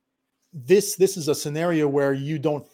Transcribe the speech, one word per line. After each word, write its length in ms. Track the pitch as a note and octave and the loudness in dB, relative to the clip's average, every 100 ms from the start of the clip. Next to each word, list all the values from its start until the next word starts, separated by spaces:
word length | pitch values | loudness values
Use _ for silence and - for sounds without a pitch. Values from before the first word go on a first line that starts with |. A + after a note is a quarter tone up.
| _ _ _ _ _ | _ _ _ _ _
this, 420 | D#3 B2 G3 G3 - | -8 4 4 4 0
this 220 | F#3+ G3 | 0 0
is 100 | D3 | -4
a 60 | |
scenario 540 | D3 D3+ D3 F3 D#3+ D3 | -4 -4 -4 0 0 2
where 260 | C#3 C#3 | 2 0
you 240 | C#3 C#3 D#3 | -2 -4 -4
don't 300 | D3+ D3 - | -2 -4 -8